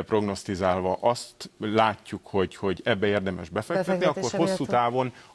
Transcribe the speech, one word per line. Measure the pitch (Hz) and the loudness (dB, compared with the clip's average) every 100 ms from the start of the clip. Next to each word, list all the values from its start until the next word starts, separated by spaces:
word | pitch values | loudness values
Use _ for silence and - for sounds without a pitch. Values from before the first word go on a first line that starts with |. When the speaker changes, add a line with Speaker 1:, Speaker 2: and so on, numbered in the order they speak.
| 98 | 2
Speaker 1:
prognosztizálva | 110 104 98 - 92 92 92 92 92 | 0 0 -4 -4 0 2 2 0 2
azt | 117 120 - - - - | 0 0 -6 -16 -18 -8
látjuk, | 107 110 110 104 - 98 | -2 4 4 2 -8 -12
hogy, | - 98 92 - | -4 0 0 0
hogy | 98 90 | -2 -2
ebbe | - 107 104 | 0 2 2
érdemes | 101 95 90 85 | 2 0 -6 -6
befektetni, | 92 110 185 175 | -6 -2 -2 0
Speaker 2:
Befektetése | 185 170 147 185 | 2 2 0 -2
Speaker 1:
akkor | 196 185 | 0 0
hosszú | 185 | 0
Speaker 2:
méltó. | 139 | 0
Speaker 1:
távon | 127 120 123 127 - - | 2 2 0 -2 -4 -20